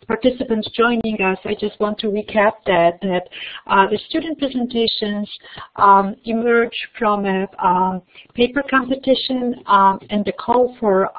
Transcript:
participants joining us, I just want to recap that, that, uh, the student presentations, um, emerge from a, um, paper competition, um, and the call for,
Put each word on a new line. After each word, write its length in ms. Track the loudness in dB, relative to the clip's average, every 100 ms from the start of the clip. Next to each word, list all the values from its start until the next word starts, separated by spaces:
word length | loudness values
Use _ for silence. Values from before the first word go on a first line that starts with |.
| -6
participants 600 | 0 0 0 -2 -4 -4 0
joining 400 | 0 2 -2 -2
us, 160 | -2 -2
I 100 | -6 -6
just 200 | -6 -4
want 180 | -4 -4
to 80 | -4
recap 460 | -4 -2 2 2 0 0
that, 320 | 4 4 2
that, 200 | -2 -4 -4 -14 -16 -16 0
uh, 180 | 2 2
the 100 | 0 -4
student 280 | -6 -6 -6
presentations, 960 | -6 -4 -4 -2 -2 -2 -6 -6 -8 -12 -20 -20 -16 2
um, 400 | 6 6 4 -6
emerge 520 | -4 -2 2 2 0 -4 -14 -4
from 260 | -2 0
a, 220 | 0 -2 -4 -2
um, 380 | 0 2 0 -2 -12 -20 -14
paper 280 | -2 0 0 0
competition, 960 | 0 0 -4 0 0 0 -4 -2 -6 0
um, 340 | 4 4 2 -4
and 140 | -4
the 80 | -4
call 440 | -6 0 2 2 0
for, 280 | 2 2 2